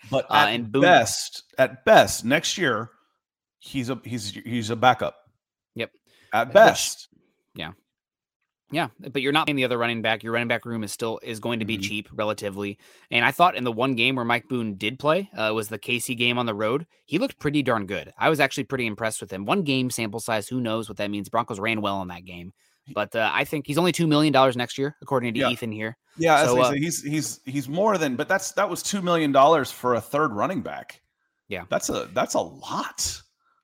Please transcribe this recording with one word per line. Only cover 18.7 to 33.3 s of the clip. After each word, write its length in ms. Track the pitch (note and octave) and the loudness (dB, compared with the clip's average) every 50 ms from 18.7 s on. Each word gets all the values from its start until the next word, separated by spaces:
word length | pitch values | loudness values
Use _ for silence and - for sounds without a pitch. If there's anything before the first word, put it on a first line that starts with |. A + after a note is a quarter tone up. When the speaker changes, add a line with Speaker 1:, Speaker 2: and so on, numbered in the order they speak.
| C#3 B2+ B2 | -4 -4 -4
Speaker 2:
impressed 340 | A2+ G#2 G2 A#2 A2 A2 - | -4 -4 -4 -4 -4 -4 -6
with 100 | A#2 G2 | -8 -10
him. 140 | G2+ F#2+ G2+ | -8 -6 -2
One 180 | G#2 E3 G3+ F3+ | -2 -2 0 0
game 280 | C#3+ C3+ C3 B2+ B2+ | 0 0 0 0 -2
sample 300 | A#2+ - A#2 A2 G2+ A#2 | -4 -4 -6 -6 -6 -8
size, 280 | - - A#2 A2 G2 - | -4 -2 -2 -2 -2 -4
who 100 | B2 B2+ | -6 -4
knows 300 | B2 A2+ A2 A2+ A2 G2+ | -4 -2 -4 -4 -4 -8
what 80 | G#2+ | -6
that 140 | - G#2 G#2 | -6 -6 -4
means? 180 | G#2 G#2 G2 - | -4 -6 -6 -4
Broncos 320 | - A2+ A#2 - A#2+ G2 | -4 -4 -2 -2 -6 -4
ran 220 | G2 A2+ A2+ A2 G#2 | -2 -2 -2 0 -2
well 180 | G2+ G2 G2 | -2 -2 -4
in 80 | F#2+ F2+ | -6 -8
that 160 | F2 F2 F#2 | -12 -14 -16
game. 300 | F#2 F2+ F2 F2 F#2 - _ _ _ _ _ _ - - | -16 -16 -16 -16 -16 -18 _ _ _ _ _ _ -10 -6
But, 200 | G#2 G#2 G2+ - | -6 -6 -4 -2
uh, 160 | A#2 A2 G#2+ D2 | -2 0 0 0
I 120 | G2+ C#3+ | 0 -2
think 220 | - - D#3 C3+ | -2 -4 -6 -6
he's 100 | - D3 | -2 0
only 160 | D3+ F3 F3+ E3 | 0 2 2 2
two 140 | - E3+ | 2 2
million 260 | D#3+ D3+ D3 D3+ D#3 C#3 | 2 4 4 4 4 6
dollars 240 | C3 C3 C3+ A#2+ | 6 6 4 4
next 220 | B2 B2 A#2+ - - | 0 -4 -6 -4 -4
year, 180 | C#3 C#3+ D3 - - | -4 -6 -6 -10 -6
according 320 | - C#3+ C3 A#2+ A#2+ A2 | -2 -2 0 0 0 0
to 60 | A#2+ | 0
Speaker 1:
Yeah. 100 | C3+ B2+ | 0 0
Speaker 2:
Ethan 200 | B2+ A#2 - A2+ | 0 -2 -4 -8
here. 280 | A2 G#2+ G#2+ A2 A#2+ - _ _ _ | -6 -6 -6 -8 -8 -10 _ _ _
Speaker 1:
Yeah, 240 | - D#3+ E3 D#3 C#3+ | 0 2 4 6 6
as 80 | D3+ B2+ | 6 6
Speaker 2:
So, 60 | B2 | 4
Speaker 1:
we 60 | B2+ B2+ | 4 4
Speaker 2:
uh, 80 | B2 | 4
Speaker 1:
say, 80 | C3 C#3+ | 2 0
he's, 240 | C#3+ E3+ D#3+ - - | -2 -4 -4 -6 -6
he's, 380 | C#3+ D3 D#3 C3+ - - - _ | -4 -4 -2 -4 -4 -8 -12 _
he's 240 | - C3 C#3+ C3+ B2 | -6 -6 -6 -6 -4
more 300 | C#3+ E3+ G3+ A3 G#3 F3+ | -2 0 2 2 2 2
than, 180 | D#3+ C#3+ B2+ | 0 -2 -2
but 100 | A#2+ D3+ | -4 -2
that's, 260 | - F#3 G3 - - - | -2 -2 -2 -2 -4 -2
that 180 | - G3 F#3 | -2 -2 -2
was 120 | F3 D#3 - | -2 -6 -6
two 200 | - - G3+ F3+ | -4 -4 -2 0
million 300 | F3+ F3 E3 D#3+ D3 C3+ | 0 0 2 2 4 6
dollars 380 | C3+ C3+ D3 E3 D#3 C3 - | 8 8 8 8 6 2 0
for 260 | - - - B2 B2 | -6 -4 0 0 0
a 40 | A2+ | 0
third 320 | G2 - - C#3+ D#3 D3+ G#2+ | 0 -2 -2 0 0 0 0
running 300 | G2+ A2 C#3+ F#3+ D#3+ F#2 | -2 -2 -2 -2 -4 -6
back. 400 | D#2 D2 C2+ - - - - _ _ _ _ _ _ _ _ _ _ | -8 -10 -12 -14 -16 -20 -20 _ _ _ _ _ _ _ _ _ _
Speaker 2:
Yeah. 160 | G#2 F2+ F2 - | -8 -8 -4 -4
Speaker 1:
That's 220 | - - - - | -2 -2 -2 -2
a, 180 | - G2+ A#1+ - E2+ | -4 -6 -6 -4 -4
that's 180 | - D3 - - | -2 -2 -2 -2
a 60 | - | -4
lot. 800 | F#2+ - - - - - - C#4 - - - - - - - - - _ | -4 -4 -8 -14 -12 -8 -8 -8 -8 -8 -8 -8 -6 -6 -8 -10 -14 _